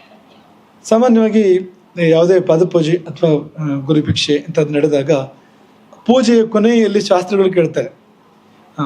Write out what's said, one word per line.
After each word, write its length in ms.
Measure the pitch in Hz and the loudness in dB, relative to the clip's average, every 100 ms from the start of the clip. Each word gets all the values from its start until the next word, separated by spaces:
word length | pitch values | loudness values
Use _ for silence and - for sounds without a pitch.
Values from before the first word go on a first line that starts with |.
| _ - _ - _ _ _ _ | _ -20 _ -20 _ _ _ _
ಸಾಮಾನ್ಯವಾಗಿ 880 | - 226 254 226 220 214 196 185 185 - _ 175 165 | -2 0 4 2 2 2 2 0 -2 -14 _ -2 2
ಯಾವುದೇ 300 | 160 175 190 | 2 4 2
ಪಾದಪೂಜೆ 520 | 175 160 170 175 156 | 2 0 0 0 -2
ಅಥವಾ, 600 | 175 165 - 165 147 151 - | -2 -6 -4 -2 -2 -4 -10
ಆ, 260 | 151 139 135 | -6 -6 -2
ಗುರುಭಿಕ್ಷೆ 480 | 151 147 - - | -2 -2 -4 -2
ಇಂಥದ್ದು 400 | 147 - 160 147 | -4 -4 -4 -2
ನಡೆದಾಗ 380 | 147 151 147 139 147 131 - _ _ _ _ _ - - | -2 0 0 -2 -2 -4 -14 _ _ _ _ _ -8 0
ಪೂಜೆಯ 400 | 247 226 233 220 | 2 4 2 2
ಕೊನೆಯಲ್ಲಿ 560 | 214 220 240 208 202 | 0 0 2 0 -2
ಶಾಸ್ತ್ರಿಗಳು 520 | - 180 180 196 185 | 0 -2 0 0 0
ಕೇಳ್ತಾರೆ. 360 | 180 160 151 120 - _ _ _ _ _ _ _ | 0 -2 -4 -8 -12 _ _ _ _ _ _ _
ಆ, 40 | - | -10